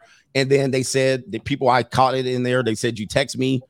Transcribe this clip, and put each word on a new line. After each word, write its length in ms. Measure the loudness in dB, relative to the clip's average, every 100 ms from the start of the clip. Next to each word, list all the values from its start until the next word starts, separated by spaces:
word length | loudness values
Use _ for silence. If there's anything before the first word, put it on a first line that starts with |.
| _ _ _ -2
And 140 | 2
then 220 | 2 2
they 100 | 0
said, 400 | -2 0 2 0 -4
the 100 | -8
people, 300 | -6 -2 2
I 140 | 2
caught 320 | 2 2 2 2
it 100 | -2
in 160 | -2
there, 200 | 0 0
they 100 | 0 -2
said, 220 | -2 -4
"You 60 | -2
text 300 | -2 -2 -2
me." 240 | -2 -2 -6